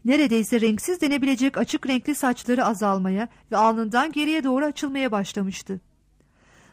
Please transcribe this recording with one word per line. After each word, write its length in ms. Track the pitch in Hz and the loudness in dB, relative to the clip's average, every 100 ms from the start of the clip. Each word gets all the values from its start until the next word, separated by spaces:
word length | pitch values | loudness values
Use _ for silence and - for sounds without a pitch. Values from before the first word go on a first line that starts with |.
| 226 | 4
Neredeyse 560 | 302 277 226 214 240 | 4 4 2 2 2
renksiz 400 | 220 214 - 359 | 2 0 -2 0
denebilecek 560 | 294 277 277 247 269 - | 0 2 0 2 0 0
açık 300 | 240 302 254 | -2 -2 -2
renkli 280 | 254 - 294 | -2 -2 -2
saçları 500 | 262 240 - 247 208 | -2 -2 -2 0 0
azalmaya 640 | 202 208 196 190 190 233 _ _ | 0 0 0 0 -2 -4 _ _
ve 60 | 208 | 2
alnından 540 | 220 226 226 240 311 | 4 2 0 0 0
geriye 320 | 294 302 320 | 0 0 0
doğru 220 | 262 254 302 | 0 0 0
açılmaya 460 | - 285 269 262 | -2 -6 -2 -2
başlamıştı. 720 | 208 190 214 196 - - 190 _ _ _ _ _ _ _ _ _ | -2 -4 -4 -4 -6 -10 -12 _ _ _ _ _ _ _ _ _